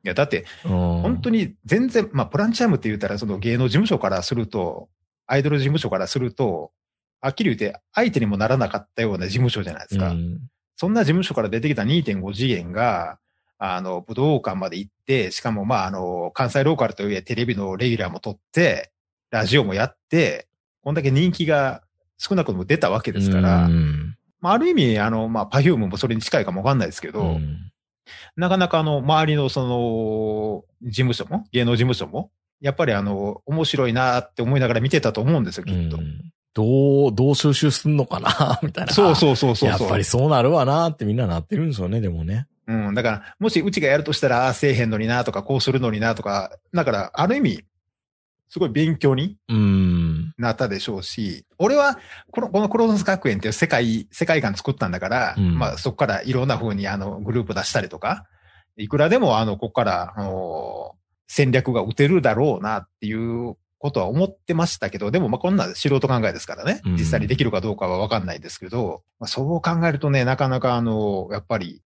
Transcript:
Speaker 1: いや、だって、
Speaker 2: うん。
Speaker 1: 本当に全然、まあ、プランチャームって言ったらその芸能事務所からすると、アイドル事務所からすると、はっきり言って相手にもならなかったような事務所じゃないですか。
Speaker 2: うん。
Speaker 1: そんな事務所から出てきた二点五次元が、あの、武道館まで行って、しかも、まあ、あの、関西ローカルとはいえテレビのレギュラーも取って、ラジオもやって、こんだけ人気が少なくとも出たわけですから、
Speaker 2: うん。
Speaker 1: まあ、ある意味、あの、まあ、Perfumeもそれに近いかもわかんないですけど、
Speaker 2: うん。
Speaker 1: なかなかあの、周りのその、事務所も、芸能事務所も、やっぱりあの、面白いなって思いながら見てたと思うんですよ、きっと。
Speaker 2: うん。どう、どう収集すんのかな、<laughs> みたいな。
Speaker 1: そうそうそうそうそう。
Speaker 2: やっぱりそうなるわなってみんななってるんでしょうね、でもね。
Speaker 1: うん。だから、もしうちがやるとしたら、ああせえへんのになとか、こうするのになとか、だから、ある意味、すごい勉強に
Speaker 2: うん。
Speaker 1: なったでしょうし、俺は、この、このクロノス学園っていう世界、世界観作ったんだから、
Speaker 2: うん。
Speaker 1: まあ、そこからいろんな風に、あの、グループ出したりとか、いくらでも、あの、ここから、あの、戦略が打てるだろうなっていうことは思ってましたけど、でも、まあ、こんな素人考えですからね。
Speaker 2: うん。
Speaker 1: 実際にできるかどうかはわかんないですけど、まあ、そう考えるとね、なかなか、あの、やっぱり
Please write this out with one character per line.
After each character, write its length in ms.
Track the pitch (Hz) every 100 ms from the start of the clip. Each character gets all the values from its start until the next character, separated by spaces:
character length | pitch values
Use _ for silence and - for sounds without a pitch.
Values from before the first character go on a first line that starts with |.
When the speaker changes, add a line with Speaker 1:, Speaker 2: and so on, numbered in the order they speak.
Speaker 1:
い 40 | 92
や、 60 |
だ 100 | 95
っ 40 | 143
て、 160 | - - -
Speaker 2:
う 40 | 90
ん。 20 |
Speaker 1:
本 500 | 90 87 85 87 90
当 60 | 240
に 260 | 226 170 -
全 240 | - 208 254
然、 200 | 226 -
ま 100 | 143
あ、 40 | 113
プ 100 | 147
ラ 100 | 214
ン 60 |
チ 100 | 226
ャ 40 | 240
ー 20 |
ム 80 | 143
っ 20 |
て 80 | 110
言 100 | 104
っ 40 |
た 80 | 101
ら 80 | 101
そ 80 |
の 140 | 107 98
芸 180 | 117 120
能 100 | 127
事 40 |
務 140 | 123 220
所 120 | 160
か 100 | 95
ら 120 | 95
す 100 | -
る 140 | 117 107
と、 400 | 107 87 - - _ _ _
ア 120 | - 139
イ 60 |
ド 60 | 143
ル 80 | 147
事 60 |
務 160 | 135 156
所 100 | 123
か 80 | 95
ら 100 | 95
す 100 | 131
る 140 | 123
と、 400 | - 120 85 76 _ _ _ _ _
は 120 | 135
っ 20 |
き 100 | -
り 120 | 202
言 140 | 175 104
っ 20 |
て 40 | - _
相 180 | - 240
手 80 | 131
に 60 |
も 120 | 110 101
な 100 | 110
ら 80 |
な 140 | 131 104
か 80 | 104
っ 100 | -
た 60 | -
よ 140 | 113
う 20 | 92
な 80 |
事 80 | 92
務 160 | 110 123
所 140 | 110
じ 60 | 90
ゃ 40 |
な 100 | 76
い 40 | -
で 60 |
す 40 | 98
か。 120 | 90
Speaker 2:
う 20 |
ん。 260 | 85 85 87 127 _ _ -
Speaker 1:
そ 100 | 180
ん 60 |
な 100 | 226
事 40 | 151
務 160 | 170
所 100 | 185
か 80 | -
ら 80 | 110
出 100 | 113
て 80 | 147
き 80 |
た 80 | 117
二 200 | 104 165
点 180 | 135 98
五 120 | 92
次 140 | 101 127
元 240 | 98 87
が、 460 | 92 120 92 82 - _ _ _ _
あ 240 | 95 90
の、 200 | 92 90
武 120 | 92
道 220 | 113 147
館 200 | 139 104
ま 140 | 95 92
で 80 | 85
行 100 | 101
っ 40 | _ -
て、 240 | 135 92
し 100 | -
か 100 | 120
も、 140 | 107
ま 120 | 101 117
あ、 100 | 95
あ 40 |
の、 400 | 95 90 90 87
関 180 | - 123
西 120 | 143
ロ 100 | 143
ー 20 |
カ 120 | 160 113
ル 60 |
と 100 | -
は 60 | 104
い 60 |
え 80 | 113
テ 100 | 101
レ 120 | 113
ビ 100 | 123
の 200 | 101 98
レ 140 | 95 123
ギ 60 |
ュ 40 | 113
ラ 100 | 104
ー 20 |
も 80 | 85
取 160 | 110
っ 40 | 95 _
て、 380 | 160 165 - - _ _ _ _
ラ 140 | 110
ジ 120 | 104 139
オ 60 |
も 100 | 101
や 120 | 95
っ 120 | 123 _ _
て、 380 | 165 123 64 - _ _ _
こ 80 | 139
ん 40 |
だ 60 | 156
け 80 | 139
人 220 | 135 180
気 160 | 175 160
が 340 | 147 135 - _ _ _ _
少 160 | -
な 80 | 190
く 80 | 151
と 20 |
も 120 | 92
出 120 | - 151
た 140 | 180
わ 100 | 107
け 100 | 226
で 80 | 101
す 100 | 98
か 100 | 92
ら、 240 | 92 87
Speaker 2:
う 40 | 85
ん。 460 | 82 76 73 80 104 _ _
Speaker 1:
ま 120 | 175
あ、 20 |
あ 40 | 226
る 100 | 339
意 60 |
味、 240 | 311 139 107
あ 100 | 107
の、 180 | 113 113
ま 140 | 113
あ、 60 | 98
Perfume 400 | 139 147 139 98
も 100 | 95
そ 100 | 123
れ 80 |
に 60 | 110
近 200 | - 151
い 40 |
か 60 | 95
も 100 | 90
わ 80 | 113
か 40 |
ん 20 | 135
な 80 |
い 40 | 85
で 20 |
す 100 | -
け 100 | 80
ど、 120 | 85
Speaker 2:
う 20 | 82 80
ん。 340 | 73 82 87 _ _ _ - - -
Speaker 1:
な 140 | - 175
か 80 | 190
な 100 | 180
か 120 | 165
あ 40 |
の、 160 | 156 143
周 260 | 135 156
り 100 | 156
の 140 | 151 131
そ 160 | 139 123
の、 960 | 120 120 113 110 110 107 107 107 101 _ _
事 100 | 123
務 200 | 107 127
所 100 | 113
も、 200 | - 190 214
芸 140 | 123
能 100 | 120
事 20 | 117
務 160 | 123
所 100 | 120
も、 240 | 76 107 190 _ _ _
や 100 | 143
っ 40 |
ぱ 100 | 135
り 80 | 151
あ 80 | 101
の、 400 | 101 98 101 - -
面 180 | 156
白 220 | 160 - 123
い 60 |
な 260 | 120 127 123
っ 140 | -
て 100 | -
思 120 | 117 139
い 20 |
な 80 | 127
が 80 |
ら 60 | 120
見 80 | 131
て 120 | 156
た 120 | 120
と 80 | 107
思 160 | 123 160
う 40 |
ん 20 |
で 80 | 110
す 60 | 92
よ、 80 |
き 80 | 87
っ 160 | 90 82
と。 80 | 80
Speaker 2:
う 40 |
ん。 300 | 76 73 - _ _
ど 560 | - 110 135 139 139 139
う、 40 |
ど 180 | 104 131
う 40 |
収 180 | 143 151
集 160 | 139 151
す 180 | - 147
ん 100 | 147
の 80 |
か 140 | 123 175
な、 400 | - - - -
<laughs> 20 |
み 80 | 156
た 120 | -
い 20 |
な。 80 | 175
Speaker 1:
そ 180 | - 196
う 40 |
そ 160 | 151 156
う 40 |
そ 160 | 123 135
う 40 |
そ 120 | 113 131
う 20 |
そ 80 | 95
う。 40 |
Speaker 2:
や 60 | 101
っ 20 |
ぱ 80 | 98
り 60 |
そ 220 | 98 123
う 40 | 147
な 120 | 139
る 100 | 123
わ 140 | 165
な 240 | 131 151 170
っ 60 |
て 100 | 151
み 80 | 104
ん 40 | 113
な 100 | 107
な 140 | 85
っ 20 |
て 100 | 78
る 80 | 202
ん 60 | 165
で 40 |
し 80 | 113
ょ 40 |
う 40 | 90
ね、 120 | 113
で 80 | 101
も 140 | 82
ね。 240 | 80 110 139 _ -
Speaker 1:
う 240 | 110 101
ん。 40 |
だ 80 | 107
か 80 | 117
ら、 240 | 107 - -
も 100 | 220
し 100 | 180
う 120 | 190
ち 100 | 185
が 60 | 143
や 100 | 143
る 60 |
と 100 | 151
し 60 | 147
た 80 | 139
ら、 180 | 120
あ 20 | 131
あ 40 |
せ 180 | 117 143
え 20 |
へ 120 | 120
ん 40 | 113
の 80 | 107
に 100 | 110
な 160 | 123
と 80 | 120
か、 120 | 101
こ 140 | 101 135
う 40 |
す 100 | 135
る 80 | 131
の 120 | 120
に 80 | 107
な 160 | 113
と 80 | 110
か、 340 | 104 98 95 - _
だ 120 | 175
か 60 | 139
ら、 200 | 104 95
あ 140 | - 175
る 80 |
意 60 | 269
味、 220 | 196 82 _ _ _ _ _ _ _ _ _
す 100 | 160
ご 60 |
い 40 | 156
勉 280 | 113 156 156
強 160 | 139
に 240 | 131 175 - -
Speaker 2:
う 40 |
ん。 800 | 110 104 95 92 87 82 80 80 -
Speaker 1:
な 140 | 120
っ 40 |
た 120 | 110 127
で 120 | 95
し 80 | -
ょ 80 | 98
う 60 |
し、 420 | - - 104 - _ -
俺 180 | 202
は、 240 | 294 285 - - - -
こ 100 | -
の、 80 | -
こ 100 | 190
の 80 | 208
ク 80 | 226
ロ 100 | 233
ノ 100 | 208
ス 60 |
学 260 | 202 190 127
園 80 | 101
っ 20 |
て 80 | 107
い 20 |
う 40 |
世 140 | 104 170
界、 400 | 131 120 110 -
世 140 | -
界 160 | 165 156
観 140 | 101
作 160 | 95 -
っ 20 |
た 140 | 135 98
ん 40 |
だ 80 | 90
か 100 | 90
ら、 260 | 123 120 -
Speaker 2:
う 40 |
ん。 180 | 92 82
Speaker 1:
ま 140 | 110
あ、 40 | -
そ 140 | 135
こ 60 | -
か 100 | 131
ら 140 | 98
い 100 | -
ろ 140 | 127
ん 20 | 135
な 100 | 117
風 160 | 113
に、 140 | 98 101
あ 100 | 101
の、 220 | 98 98
グ 140 | 101
ル 100 | 117
ー 40 | 98
プ 60 |
出 100 | 107
し 80 | -
た 80 | 123
り 80 | 92
と 100 | -
か、 260 | 117 196 - _ _ _ _ -
い 100 | 104
く 100 | 147
ら 120 | 151
で 100 | 247
も、 180 | 185 110
あ 80 |
の、 120 | 110 98
こ 100 | 110
こ 60 |
か 100 | -
ら、 300 | 110 90 90
あ 80 | 104
の、 720 | 98 95 90 80 62 53 - - _ _ _
戦 240 | - 139
略 220 | 131 131
が 80 | 117
打 120 | 98
て 140 | 113 143
る 140 | 180
だ 120 | 123
ろ 240 | 107 147 95
う 20 |
な 140 | 104 107
っ 100 | 90 _
て 40 |
い 80 | 107
う 420 | 110 117 117 120 - _ _
こ 120 | 147
と 80 | 113
は 80 | 92
思 180 | 135
っ 40 | 190
て 240 | - -
ま 120 | 165
し 120 | 170 -
た 120 | 95
け 80 | 196
ど、 140 | 104
で 80 | 165
も、 80 | 135
ま 100 | -
あ、 20 |
こ 120 | 180
ん 60 | 196
な 180 | 92
素 140 | - 143
人 180 | 135 131
考 80 | 123 107
え 60 |
で 60 | -
す 80 | -
か 80 |
ら 80 | -
ね。 180 | 135 226
Speaker 2:
う 40 | -
ん。 20 |
Speaker 1:
実 120 | 87
際 140 | 80 107
に 80 | 104
で 80 |
き 80 | 120
る 80 | 123
か 80 | 107
ど 140 | 110
う 20 |
か 120 | 98 92
は 100 | 90
わ 100 | 101
か 120 | 113
ん 60 |
な 80 | 90
い 60 | 80
で 100 | 85
す 100 | -
け 100 | 92
ど、 340 | 120 101 76 _ _
ま 60 |
あ、 20 | 113
そ 160 | - 139
う 60 | 170
考 240 | 170 170
え 60 | 170
る 80 | 143
と 100 | 147
ね、 140 | 139
な 140 | 123 131
か 100 | 131
な 140 | 127
か、 140 | 131
あ 60 | 120
の、 460 | 117 110 104 98 90
や 80 | 98
っ 60 |
ぱ 120 | - 110
り 240 | 87 -